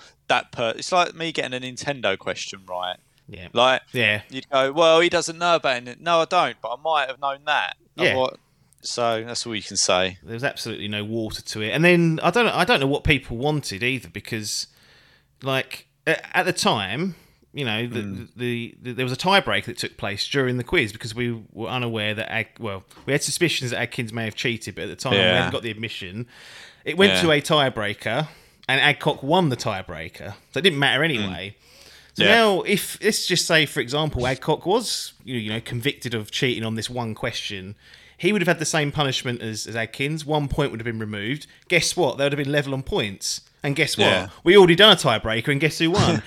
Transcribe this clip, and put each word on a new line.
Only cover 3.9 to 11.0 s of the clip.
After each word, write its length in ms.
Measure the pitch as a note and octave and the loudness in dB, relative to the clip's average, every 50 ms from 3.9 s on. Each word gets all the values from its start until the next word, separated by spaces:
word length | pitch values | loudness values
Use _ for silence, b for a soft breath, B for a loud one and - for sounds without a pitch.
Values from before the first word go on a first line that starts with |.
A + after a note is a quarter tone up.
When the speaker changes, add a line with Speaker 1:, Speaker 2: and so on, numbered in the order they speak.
| - | -2
Speaker 2:
Yeah. 300 | B2+ A#2 G#2 G#2+ G#2 - - | 0 2 2 2 0 -4 -10
Speaker 1:
you'd 180 | - C3 - _ | -12 -14 -10 _
go, 220 | C#3 C3+ C3 C3+ C#3 | 0 2 2 2 2
"Well, 280 | D#3+ E3+ D#3+ D#3+ E3 | 4 6 6 6 6
he 80 | F3 E3+ | 6 4
doesn't 300 | E3+ E3+ D#3 - E3 E3 | 2 0 -2 -2 -6 -2
know 180 | E3+ F3 E3+ | 2 2 2
about 300 | D#3 - D3 B2+ A#2+ B2 B2 | 2 2 0 -2 -2 -4 -10
it." 120 | A#2+ - | -14 -8
No, 200 | D#3 E3+ E3+ E3 | -2 0 2 2
I 40 | D#3+ | 2
don't, 300 | - F#3+ F3+ D#3+ C3 A2+ - - | 2 2 2 2 0 -2 -6 -8
but 100 | A2+ A#2+ | -8 -8
I 40 | C3+ D3+ | -6 -4
might 260 | D#3+ D#3+ D3 C3+ B2+ | -2 0 0 0 -2
have 120 | C3 C#3 | -6 -6
known 200 | C#3+ C#3 C#3 C#3 C#3+ | -4 -6 -6 -4 -4
that. 300 | D3+ D3 B2+ F#2+ F2+ - - _ _ _ | -2 0 0 0 -2 -8 -12 _ _ _
Speaker 2:
Yeah. 80 | - - | -2 0
Speaker 1:
Like, 120 | D3+ G2+ | 2 2
what? 200 | C3 B2+ - - - _ _ _ _ _ _ _ _ - | 2 0 0 -2 -8 _ _ _ _ _ _ _ _ -12
So 420 | - - - A#2+ A#2 A2+ A2 A2+ | -10 -4 -2 0 0 0 -2 -4
that's 180 | A#2+ A#2 - - | -6 -8 -8 -6
all 80 | A#2+ A2+ | -6 -6
you 60 | G#2 - | -6 -8
can 140 | - G2+ | -6 -4
say. 420 | F#2+ - - G2 F2+ F#2 F#2 F#2 - - | -2 2 2 4 2 2 0 -2 -8 -14
Speaker 2:
There 120 | E2+ A2+ | -12 -10
was 100 | A#2 B2+ | -6 -6
absolutely 420 | C3+ - - - A#2 G#2+ - G2+ | -6 -6 -6 -10 -10 -8 -8 -8
no 180 | G#2 G#2 G#2 | -6 -6 -6